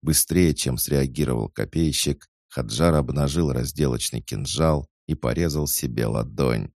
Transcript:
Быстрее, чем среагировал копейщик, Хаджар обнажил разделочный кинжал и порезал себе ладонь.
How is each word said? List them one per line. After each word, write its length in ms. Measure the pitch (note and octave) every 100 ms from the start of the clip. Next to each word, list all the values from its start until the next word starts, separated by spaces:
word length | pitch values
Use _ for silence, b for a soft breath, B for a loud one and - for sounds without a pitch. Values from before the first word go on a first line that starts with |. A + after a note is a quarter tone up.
Быстрее, 500 | D#2+ D#2 - E2+ F2+
чем 220 | C#2+ C2+ B1
среагировал 720 | - C#2+ C2+ B1 C2+ A#1+ G#1+
копейщик, 800 | - G#1 D#2+ D#2+ D2 - C#2 - _ _
Хаджар 460 | - A#1 G#1+ E2+
обнажил 560 | D#2 C2+ C2+ C#2+ D#2 D#2+
разделочный 680 | B1 B1 - D2 A#1+ - B1
кинжал 680 | - G#1 G1+ - D#2+ D2+ C#2+ _ -
и 80 |
порезал 520 | D#2 A#1 A1+ E2+ D2 D2
себе 380 | - C2+ A#1
ладонь. 680 | A1+ A#1+ A#1 - C2+ A#1 G1+